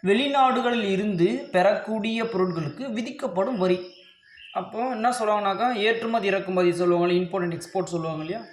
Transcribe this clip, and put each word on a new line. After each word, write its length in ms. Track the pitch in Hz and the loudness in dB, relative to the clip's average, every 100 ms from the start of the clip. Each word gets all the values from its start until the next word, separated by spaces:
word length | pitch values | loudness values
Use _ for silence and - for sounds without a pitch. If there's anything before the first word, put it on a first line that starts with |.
வெளிநாடுகளில் 840 | 185 208 277 277 262 240 240 233 202 | 2 2 2 4 4 4 0 0 0
இருந்து 340 | 190 214 185 175 254 - | 0 0 2 2 2 0
பெறக்கூடிய 720 | 185 185 208 - 220 220 226 | 2 4 2 -2 -4 -2 -2
பொருட்களுக்கு 600 | 220 185 185 165 147 - 262 220 | -2 0 -2 -2 -6 -6 -6 -6
விதிக்கப்படும் 640 | 233 - 269 180 196 240 | -6 -6 -6 -2 -2 0
வரி. 140 | 185 180 - - - _ _ - - | 0 0 -2 -18 -20 _ _ -20 -10
அப்போ 260 | - 185 214 254 226 | -8 -8 -6 -4 0
என்ன 160 | 233 247 | 0 0
சொல்லுவாங்கனாக்கா, 480 | 214 208 202 185 240 226 214 | 0 2 0 0 0 2 0
ஏற்றுமதி 400 | 226 226 226 196 | 0 0 0 0
இறக்குமதி 400 | 190 180 185 175 | -2 0 2 2
சொல்லுவாங்க, 400 | 170 175 175 175 | 4 2 4 4
import 300 | 175 180 196 175 | 2 0 -2 -2
and 100 | 170 | -4
export 300 | - 196 170 | -6 -4 -4
சொல்லுவாங்க 300 | 170 160 156 156 | -4 -4 -6 -6
இல்லையா? 160 | 214 226 | -8 -10